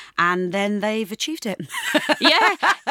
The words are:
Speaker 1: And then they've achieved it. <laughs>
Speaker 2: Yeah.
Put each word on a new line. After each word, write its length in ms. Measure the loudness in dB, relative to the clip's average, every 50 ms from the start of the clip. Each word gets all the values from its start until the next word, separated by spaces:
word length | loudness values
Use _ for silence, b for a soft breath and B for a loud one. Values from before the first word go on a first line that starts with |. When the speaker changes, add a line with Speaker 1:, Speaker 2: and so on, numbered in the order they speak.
| B B B 0
Speaker 1:
And 340 | 2 2 2 0 -2 -2
then 280 | 0 0 0 0 0 -2
they've 300 | -2 -2 -2 -2 -4 -6
achieved 340 | -6 -6 -6 -6 -6 -6 -6
it. 140 | -8 -8 -8
<laughs> 600 | -10 -10 -8 -8 -6 0 0 0 2 2 0 2
Speaker 2:
Yeah. 360 | 4 4 4 6 4 2 2 2 2 0 0 0 0 0